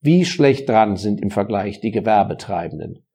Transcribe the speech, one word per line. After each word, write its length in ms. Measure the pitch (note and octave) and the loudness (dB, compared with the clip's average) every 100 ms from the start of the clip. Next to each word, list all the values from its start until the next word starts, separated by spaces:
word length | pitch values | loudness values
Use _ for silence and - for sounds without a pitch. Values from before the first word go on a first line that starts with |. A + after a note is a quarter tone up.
wie 240 | C#3+ F3 F3 | 4 4 2
schlecht 440 | - C#3+ C3+ C3+ | 2 2 2 2
dran 260 | A2 G#2+ F#2+ | 2 2 0
sind 260 | G#2 G2+ | -4 -4
im 100 | G2+ | -4
Vergleich 480 | G2+ G2+ G2+ G2+ G2+ | -4 -2 -2 -4 -6
die 120 | A2+ | -4
Gewerbetreibenden 1120 | A2 G#2 G#2+ G2 E2+ - F#2 E2+ D#2 D#2 F2 _ | -4 2 2 2 -4 -8 -8 -6 -10 -14 -16 _